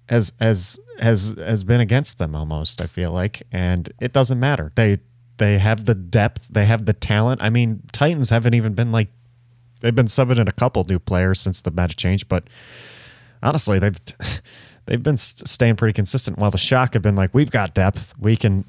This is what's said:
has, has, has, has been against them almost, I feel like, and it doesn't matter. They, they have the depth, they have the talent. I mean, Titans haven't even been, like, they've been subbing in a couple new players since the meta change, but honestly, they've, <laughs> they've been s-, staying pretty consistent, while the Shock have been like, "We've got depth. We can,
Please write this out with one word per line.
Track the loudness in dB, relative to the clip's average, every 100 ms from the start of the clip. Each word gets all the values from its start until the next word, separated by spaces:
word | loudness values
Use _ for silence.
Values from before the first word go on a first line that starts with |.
| -2
has, | 0 0 0
has, | 0 0 -2 -6 -12 -2
has, | 0 2 0 -6
has | -4 -2
been | 0 2
against | 2 0 0 -4
them | -4
almost, | -4 -6 -4 -4 -6
I | -8
feel | -6 -4
like, | -2 -4 -6 -10
and | -4 0 -2 -4 -8
it | -2
doesn't | 0 0 0
matter. | 0 -2 -4
They, | 0 2 2 -4 _ _ -2
they | 2 2
have | 2 0
the | 0
depth, | -2 0 0 0 -2 -6
they | 0
have | 2 2 0
the |
talent. | -2 0 0 2 0
I | 0
mean, | 2 0 -2 -8
Titans | -2 0 0 0
haven't | 2 2
even | 2 0
been, | -2 0
like, | 0 -2 _ _ _ _ _ _ _
they've | 0
been | 2 2
subbing | 2 2 2
in | 2
a |
couple | 0 0 0
new | 0 -2
players | 0 0 2 0
since | -2 -4
the | -4
meta | -2 -2
change, | -2 -2 -2 -2
but | -4 -4 -16 -20 -20 -20 -20 -20 -20 _ _
honestly, | -2 0 2 2
they've, | 2 -2 -10 -14 -10 -10
<laughs> | -12 -20 -20 _ -6
they've | -4
been | 0
s-, | 0 -2 -4
staying | -4 0 2 2
pretty | 0
consistent, | 0 -2 -2 -2 -2
while | -2
the | 0
Shock | 0 2 2
have | 0
been | 0 2
like, | 2
"We've | 2 0
got | 0 -2
depth. | 0 0 0 -8 -4
We | 0 2
can, | 2 0